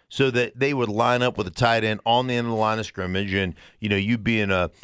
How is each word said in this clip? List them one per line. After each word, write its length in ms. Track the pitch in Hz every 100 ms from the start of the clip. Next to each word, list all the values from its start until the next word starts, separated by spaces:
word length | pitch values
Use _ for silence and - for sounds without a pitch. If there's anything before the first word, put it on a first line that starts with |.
| _
so 240 | - 135
that 280 | 120 117 123
they 140 | 139
would 160 | 139 113
line 320 | 104 120 123
up 160 | 123 -
with 100 | 92
a 40 |
tight 320 | - 117 117
end 160 | 110 107 113
on 220 | 120 127
the 80 | 120
end 120 | 117
of 40 |
the 60 | 110
line 220 | 107 110
of 60 | 104
scrimmage, 480 | - 92 95 101
and, 220 | 95 95 - - _
you 100 | 107
know, 60 | 98
you'd 280 | 101 117
be 160 | 104 110
in 120 | 101
a 200 | 92 85 -